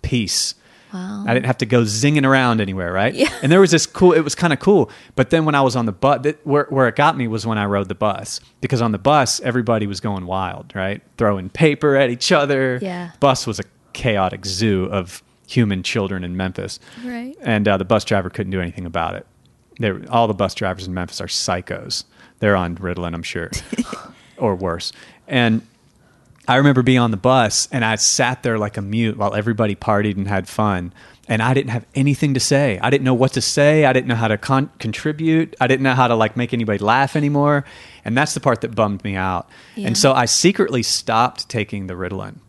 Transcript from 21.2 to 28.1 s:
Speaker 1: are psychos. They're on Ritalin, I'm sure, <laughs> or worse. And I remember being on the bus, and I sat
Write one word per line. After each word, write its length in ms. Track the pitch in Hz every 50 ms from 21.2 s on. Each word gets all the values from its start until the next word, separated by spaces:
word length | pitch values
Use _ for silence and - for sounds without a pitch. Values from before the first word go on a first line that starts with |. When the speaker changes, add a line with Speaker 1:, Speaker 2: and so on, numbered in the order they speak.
Speaker 1:
are 60 | 98
psychos. 800 | 90 - - - - 95 90 92 - 95 - - - - - - _ _ _ - - _ _
They're 140 | - 104 104
on 220 | 95 90 85 85
Ritalin, 380 | 85 92 90 87 87 87 87 82
I'm 80 | 82 85
sure, 260 | - - 87 85 - - - - - - - 247 - -
<laughs> 420 | - - - - _ _ _ _
or 180 | - - 113 98
worse. 380 | 90 95 90 82 85 - - - - - - - _ _
And 360 | - - 127 120 117 110 113 - _ _ _ _ _ _ _ _ _ _ _ _ _ _ _ _
I 100 | - 127
remember 260 | 131 139 143 139 127 123
being 160 | 120 131 127
on 100 | 123 117
the 60 | 110
bus, 520 | 95 - 123 131 131 117 107 - - - - -
and 120 | 135 117
I 120 | 110 110
sat 460 | 107 - -